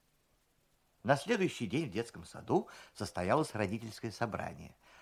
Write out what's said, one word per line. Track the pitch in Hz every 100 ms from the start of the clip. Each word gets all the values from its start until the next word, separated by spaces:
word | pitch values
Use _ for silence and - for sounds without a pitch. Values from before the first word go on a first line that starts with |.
| _ _ _ _ _ _ _ _ _ _
На | 107 143
следующий | - 233 180 - 107
день | 135 151
в |
детском | 92 117 -
саду | 80 - 95 160 - - -
состоялось | - 104 - 90 135 151
родительское | 110 101 101 113 - 113
собрание. | - 117 95 82 - - - - -